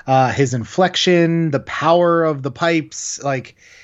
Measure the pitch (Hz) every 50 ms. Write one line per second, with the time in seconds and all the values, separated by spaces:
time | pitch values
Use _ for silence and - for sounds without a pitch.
0 | - - 131 131 131 123 - 135 139 127 127 120 110 - - - 185 180 180 -
1 | - 185 180 170 170 165 165 165 165 160 143 135 - - - - 143 156 170 175
2 | 175 170 170 165 165 160 156 139 131 139 123 - 139 139 170 160 147 - - -
3 | - - - - - 139 135 131 127 - - _ _ - - -